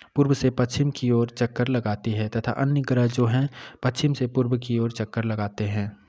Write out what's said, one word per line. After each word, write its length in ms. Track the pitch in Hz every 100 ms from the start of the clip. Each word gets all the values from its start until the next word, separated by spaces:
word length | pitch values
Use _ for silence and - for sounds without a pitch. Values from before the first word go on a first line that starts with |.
| - -
पूर्व 180 | 139
से 160 | 135 127
पश्चिम 420 | 123 123 - 143
की 200 | - 123
ओर 180 | 117 117
चक्कर 380 | - 120 - 123
लगाती 440 | 127 107 104 -
है 180 | 110 107
तथा 220 | 113 120
अन्य 300 | 117 139 143
ग्रह 260 | 131 123 120
जो 180 | 120 120
हैं 240 | 127 143 - - -
पश्चिम 300 | 127 - 147
से 140 | 139 123
पूर्व 300 | 127 120 123
की 220 | 123 117
ओर 120 | 117
चक्कर 320 | 113 104 -
लगाते 400 | 110 107 104 -
हैं। 340 | 104 104 101 -